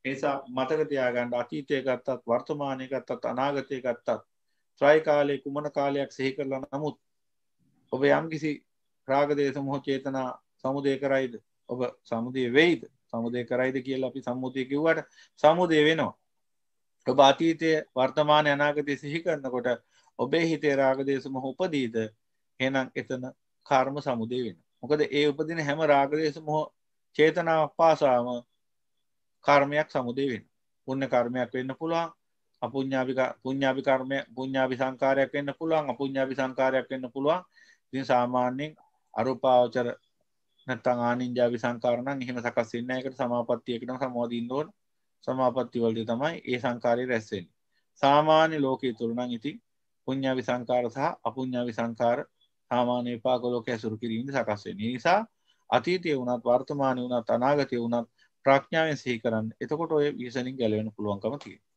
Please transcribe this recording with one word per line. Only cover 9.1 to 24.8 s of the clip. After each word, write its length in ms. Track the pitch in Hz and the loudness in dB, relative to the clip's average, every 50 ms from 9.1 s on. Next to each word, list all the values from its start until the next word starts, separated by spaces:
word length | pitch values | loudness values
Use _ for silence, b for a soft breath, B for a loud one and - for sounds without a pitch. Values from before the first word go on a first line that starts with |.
| 135 139 147 143 147 | 2 2 4 2 2
දේශ 260 | 139 143 139 135 143 | 2 2 0 0 -4
මොහ 220 | 139 139 139 139 | -4 -4 -4 -4
චේතනා 480 | 135 143 135 135 135 139 135 135 131 127 - - _ _ _ | -2 -4 -4 -4 -4 -4 -4 -4 -4 -4 -8 -12 _ _ _
සමුදය 400 | _ _ 131 135 139 139 139 139 | _ _ -4 -4 -2 0 0 -2
කරයිද? 380 | 135 143 139 139 135 135 127 117 107 _ _ _ _ _ _ | 0 0 0 0 0 0 -2 -6 -12 _ _ _ _ _ _
ඔබ 100 | - 127 127 123 - _ | -6 -4 -4 -6 -6 _
සමුදය 440 | _ - - 113 117 123 127 131 127 120 | _ -6 -4 -4 -4 -4 -2 -2 -2 2
වෙයිද? 320 | 120 139 160 175 170 - - - _ _ _ | 6 6 6 6 4 2 -2 -12 _ _ _
සමුදය 380 | _ - 117 117 117 120 123 120 | _ -6 -4 -4 -2 -4 -4 -4
කරයිද 320 | 120 123 123 127 131 131 135 | -2 0 0 0 0 -2 -4
කියලා 320 | 123 135 135 131 131 127 | -4 -4 -4 -4 -4 -4
අපි 100 | 120 135 127 | -6 -8 -8
සම්මුතිය 440 | 127 123 131 131 127 123 135 131 | -6 -6 -4 -6 -6 -4 -6 -6
කිව්වට 420 | 127 139 143 156 165 165 160 147 b b b b b b _ - | -4 -2 0 2 2 2 0 -2 b b b b b b _ 6
සමුදය 380 | 151 160 175 180 170 160 151 | 6 6 6 2 2 4 4
වෙනවා. 340 | 147 151 160 160 139 104 - _ _ _ _ _ _ _ _ _ _ _ _ _ _ _ _ _ _ | 4 4 4 2 0 -2 -4 _ _ _ _ _ _ _ _ _ _ _ _ _ _ _ _ _ _
ඔබ 140 | - 127 139 | -2 6 8
අතීතය, 500 | 139 135 139 - 165 165 165 156 165 160 160 156 151 _ | 8 8 8 6 2 0 0 0 0 0 0 0 0 _
වර්තමානය, 600 | _ - 127 131 127 156 151 147 151 151 151 147 | _ 0 0 0 2 0 2 4 4 4 6 4
අනාගතය 460 | 143 143 147 147 147 147 147 143 143 | 2 2 2 2 2 0 -2 -2 -4
සිහි 220 | 135 - 143 147 170 | -4 -4 -6 -6 -4
කරනකොට 480 | 165 185 160 147 135 131 123 127 117 127 120 117 _ b b b b b b - | -2 -2 -4 -4 -4 -4 -4 -2 0 0 -2 -2 _ b b b b b b -6
ඔබේ 260 | 123 - - 165 165 | -4 0 2 2 2
හිතේ 320 | 165 160 143 151 147 139 | 2 0 0 2 2 2
රාග 220 | 135 135 135 135 135 | 4 4 4 2 2
දේශ 280 | 139 135 139 135 131 139 | 0 -2 -2 -2 -2 -6
මොහ 160 | 135 127 131 | -8 -6 -6
උපදීද? 520 | 135 131 _ 185 185 160 143 131 117 113 113 110 107 107 _ _ _ _ _ _ _ _ _ | -6 -4 _ -4 -2 0 -2 -2 -2 -2 -4 -4 -4 _ _ _ _ _ _ _ _ _ _
එහෙනම් 300 | 131 131 135 135 131 - _ | -4 0 0 0 -2 -2 _
එතන 320 | 151 123 - 131 127 127 131 131 _ _ _ _ _ _ | -10 -6 -6 -8 -8 -8 -12 -14 _ _ _ _ _ _
කර්ම 300 | - 143 131 131 135 139 147 | 2 2 2 2 2 -2 -6
සමුදය 400 | 143 147 127 117 113 113 123 127 | -4 -4 -4 -2 -4 -4 -4 -4
වෙනවා. 280 | 123 110 - _ _ _ _ | -4 -6 -8 _ _ _ _
මොකද 240 | _ | _